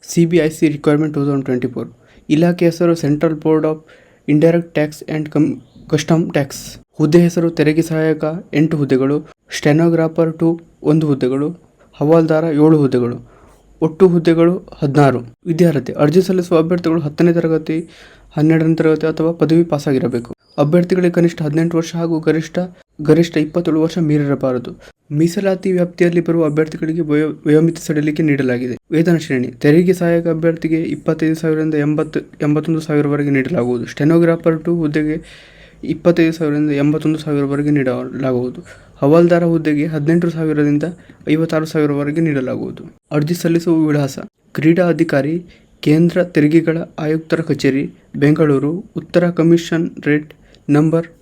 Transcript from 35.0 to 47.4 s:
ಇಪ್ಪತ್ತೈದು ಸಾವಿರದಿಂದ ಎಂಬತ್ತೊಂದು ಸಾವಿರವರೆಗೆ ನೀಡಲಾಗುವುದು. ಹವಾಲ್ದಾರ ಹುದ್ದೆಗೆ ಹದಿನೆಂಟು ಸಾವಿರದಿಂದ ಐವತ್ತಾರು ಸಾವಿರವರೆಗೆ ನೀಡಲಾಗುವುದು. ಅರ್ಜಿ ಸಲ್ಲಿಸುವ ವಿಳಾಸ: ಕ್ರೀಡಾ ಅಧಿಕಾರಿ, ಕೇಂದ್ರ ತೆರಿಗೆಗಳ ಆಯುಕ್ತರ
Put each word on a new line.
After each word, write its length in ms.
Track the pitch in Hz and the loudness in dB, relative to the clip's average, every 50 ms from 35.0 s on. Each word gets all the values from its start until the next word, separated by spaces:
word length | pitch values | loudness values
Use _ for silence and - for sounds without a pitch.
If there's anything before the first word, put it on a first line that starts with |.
| 151 151 151 160 156 - - - - - - - - - _ _ - | -2 -2 -4 -6 -8 -14 -20 -20 -20 -20 -20 -20 -20 -20 _ _ -8
ಇಪ್ಪತ್ತೈದು 500 | - 156 151 - 175 170 170 165 165 160 | -8 -8 0 0 0 2 4 2 0 0
ಸಾವಿರದಿಂದ 400 | 165 170 147 147 147 151 151 147 | -2 -2 -2 0 0 0 0 0
ಎಂಬತ್ತೊಂದು 420 | 139 143 147 151 156 156 156 156 156 | 0 2 0 0 0 0 -2 -2 -2
ಸಾವಿರವರೆಗೆ 520 | 156 160 147 143 143 139 143 143 147 147 | -4 -4 -2 -2 -2 -2 -2 -2 0 0
ನೀಡಲಾಗುವುದು. 880 | 147 147 131 127 123 123 127 131 - 123 135 131 127 123 123 123 139 - - - - - - - _ | 0 0 0 0 -2 -4 -6 -8 -8 -4 -2 -2 -2 -2 -2 -4 -8 -12 -18 -20 -20 -20 -20 -20 _
ಹವಾಲ್ದಾರ 460 | - 139 139 156 170 170 175 175 170 175 170 | -2 2 4 6 6 6 6 4 2 2 2
ಹುದ್ದೆಗೆ 340 | 165 165 151 156 147 143 147 | 0 0 0 0 0 0 -2
ಹದಿನೆಂಟು 400 | 165 156 156 147 156 170 170 170 170 | -2 -4 -2 0 0 0 2 0 -2
ಸಾವಿರದಿಂದ 560 | 160 160 160 156 151 151 147 147 147 147 156 170 175 - - - - _ - | -4 -2 -4 -2 0 0 0 2 0 0 -2 -4 -8 -12 -20 -20 -20 _ -4
ಐವತ್ತಾರು 400 | - 151 156 160 160 - 156 156 156 | -2 0 0 0 -2 -2 -4 -4 -2
ಸಾವಿರವರೆಗೆ 500 | - 160 151 147 143 143 143 147 147 165 | -2 -2 0 0 0 -2 -4 -4 -2 -2
ನೀಡಲಾಗುವುದು. 640 | 165 160 147 135 127 123 117 113 117 123 117 - - - - _ _ _ | 0 0 0 -2 -4 -4 -6 -6 -8 -10 -10 -14 -18 -20 -20 _ _ _
ಅರ್ಜಿ 240 | - 151 147 151 175 | -2 -2 0 0 -4
ಸಲ್ಲಿಸುವ 420 | 175 - 170 165 170 170 180 165 160 156 | -2 0 0 0 0 2 2 2 2 2
ವಿಳಾಸ: 300 | 156 147 147 143 135 - - - - _ _ _ _ _ | 2 2 0 0 -2 -4 -10 -14 -16 _ _ _ _ _
ಕ್ರೀಡಾ 300 | - 143 160 170 180 175 | 0 2 2 4 4 2
ಅಧಿಕಾರಿ, 460 | 175 165 151 165 165 - 139 135 147 160 175 175 - - _ _ _ _ _ - | 0 2 0 0 0 0 -2 -2 -2 -6 -6 -8 -12 -20 _ _ _ _ _ 0
ಕೇಂದ್ರ 400 | 147 151 160 170 170 - 180 175 175 - | 2 4 4 4 2 2 0 -2 0 2
ತೆರಿಗೆಗಳ 420 | 160 151 147 156 165 160 165 160 165 175 - - - | 2 2 4 4 2 2 2 -4 -4 -6 -10 -10 -6
ಆಯುಕ್ತರ 420 | 160 151 156 160 160 - 170 160 | -4 -4 -4 -4 -2 -4 -4 -4